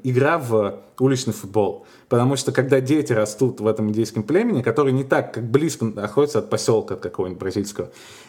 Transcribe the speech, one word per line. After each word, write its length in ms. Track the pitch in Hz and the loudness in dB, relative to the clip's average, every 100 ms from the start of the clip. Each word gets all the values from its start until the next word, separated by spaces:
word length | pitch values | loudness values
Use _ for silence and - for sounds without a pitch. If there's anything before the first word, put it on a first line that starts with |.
игра 340 | 127 123 139 170 | 0 2 2 0
в 380 | 127 110 101 95 - - | 0 0 0 -4 -12 0
уличный 340 | 135 131 120 | 0 2 -2
футбол. 520 | 104 101 104 98 82 - - - | -6 -4 0 0 -2 -14 -14 0
Потому 260 | 120 127 135 | 2 2 0
что 140 | 156 | -2
когда 280 | 139 131 135 | 0 4 2
дети 320 | 131 151 139 | 4 0 2
растут 480 | 113 107 - 127 - | 0 0 0 0 0
в 60 | 107 | 0
этом 240 | 107 107 | 0 0
индейском 320 | 107 110 - | 0 -2 -2
племени, 400 | 104 165 240 165 | 0 0 2 0
который 320 | 117 113 139 | 0 2 2
не 100 | 131 | 2
так, 300 | 131 156 131 | 2 0 0
как 160 | 120 113 | -6 0
близко 360 | 131 160 - 113 | 0 0 -2 -4
находится 540 | 104 101 - 147 117 | -4 -2 2 2 2
от 100 | 98 | -2
поселка 420 | 107 - 110 - | -2 2 0 0
от 60 | 95 | -6
какого-нибудь 380 | - - 92 87 | -8 -6 -6 -4
бразильского, 500 | 95 95 101 - 90 - - - | -6 -4 -6 -6 -12 -12 -20 -20